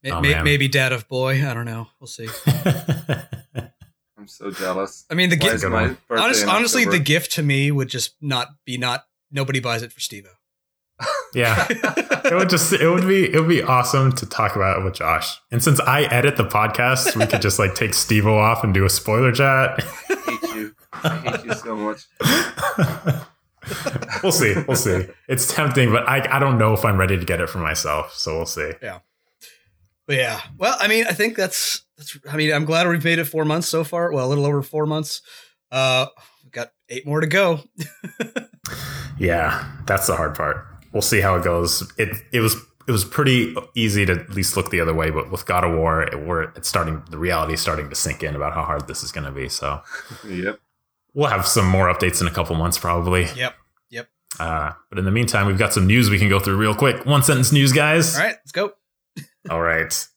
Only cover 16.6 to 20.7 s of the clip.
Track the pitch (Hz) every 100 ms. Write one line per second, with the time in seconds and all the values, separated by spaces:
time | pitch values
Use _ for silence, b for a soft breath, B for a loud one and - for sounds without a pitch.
16.6 | 107 110 123 131 - 110 104 - 104 -
17.6 | 98 - 110 - - 107 104 107 107 113
18.6 | 110 95 95 - - 107 127 120 139 131
19.6 | 135 - - - - 381 - - 330 113
20.6 | 107